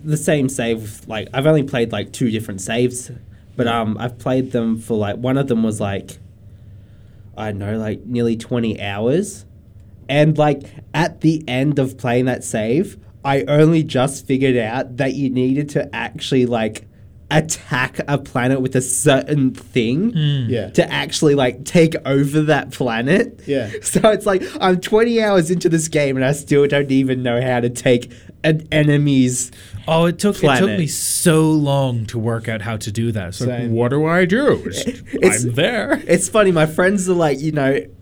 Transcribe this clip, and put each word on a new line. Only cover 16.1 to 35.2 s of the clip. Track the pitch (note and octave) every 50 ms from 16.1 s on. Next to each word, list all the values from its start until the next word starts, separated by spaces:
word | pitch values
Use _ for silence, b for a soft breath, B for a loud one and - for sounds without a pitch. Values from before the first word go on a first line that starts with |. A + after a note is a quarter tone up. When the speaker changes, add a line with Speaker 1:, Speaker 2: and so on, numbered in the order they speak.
| - - - - C#3+ C3 B2+
Speaker 1:
like, | A#2 A#2+ A2+ A2 A2 A2 - - b b b b b b b - -
attack | - D#3 D#3 D#3 - - - - C#3+ B2 B2+ C3 - - -
a | - C#3+
planet | C#3 C#3+ - - C3 A#2+ B2+ C3 B2+
with | B2+ B2+ -
a | B2+
certain | B2+ - - - - D3+ C3+ C3+ - - D3+ D3+ C3 C3
thing | A2+ - - - - C3 A2+ A2+ B2+ D#3 G3+ A#3+
Speaker 2:
Hmm. | A#3+ D#3+ D3+ D3 C#3+ C#3 B2 A2+
Speaker 3:
Yeah. | B2 A2+ G2 G#2
Speaker 1:
to | - - E3+ -
actually, | C#3 C#3+ C#3+ - - - E3 D3+ C#3+
like, | C#3 C3 B2+ C3 - C#3+
take | - - F3 E3 D#3+ D#3+ D3+ -
over | B2+ C#3 C#3 C#3+ C#3 C#3+ D#3
that | D3+ D3+ D3+ C#3 - -
planet. | - - C#3+ B2 A2+ A2+ A#2+ C3+ F3 G#3+ A#3+ - - - -
Speaker 3:
Yeah. | C#3+ C#3 C3+ A2+ G#2 -
Speaker 1:
<laughs> | -
So | - - - F3+ - A3
it's | G#3+ - -
like, | G#3+ G3 F#3 F#3 B B B
I'm | - F#3 F#3 F3+
twenty | - - G#3+ G#3+ A3+ A#3+ A#3 A3+
hours | A3 G#3 G3+ F#3 E3 D#3+
into | F#3 E3+ - F3
this | D#3+ E3 D#3 D#3+
game | - D3+ D3 C#3 C3+
and | C3 C3
I | C3
still | D3 C#3+ - - D3 C#3+ C#3+ C#3+
don't | C#3+ C#3+ C#3+ C3
even | C3+ C3+ C3+ C3 C3 B2+ B2+
know | B2 A#2 A#2+
how | B2+ C3 B2+ A#2+
to | A#2+ A#2+
take | A#2+ - - C3 B2 A#2 - - B B B B B - -
an | D#3+ D#3+ D#3 D#3+ -
enemy's | D3+ D#3 D3+ D3 D3 D3 D3 D3 C#3 C3 B2+ B2 B2 - - - B B B B B B B -
Speaker 2:
Oh, | D#3+ E3 E3+
it | F3 E3+ F3
took, | - G#3 G3+
it | -
took | - D3 C3+ B2
Speaker 1:
planet. | A2+ A2 G#2 F3+
Speaker 2:
me | D#3+
so | C#3+ - - - - - - - F3+ D#3 D#3 D#3+ D#3
long | D#3 D#3 D3 C#3 C#3 C#3 C#3 C3 A#2+ A#2 A2
to | G#2+ - A#2
work | G#2+ A#2 A2+ A2+ A2 -
out | A2 A2
how | F#2+ A2+ A2+
to | G2+ - A2+
do | G2+ A2+ A2+ A#2
that. | G#2+ G#2+ F#2 E2+ F2+
So | - A#2+
Speaker 3:
Same. | A#2+ B2 A#2+ A#2+ A#2
Speaker 2:
what | A2+ A2+ A#2+ A#2+
do | C3+ D3 D3+
I | D#3+ E3+ F3+ F#3
do? | E3 F#3 A#3+ D4 C4+ D3+ -
Speaker 1:
<laughs> | -
Speaker 2:
It's, | - - - - - B3+ - - -
Speaker 1:
It's | - -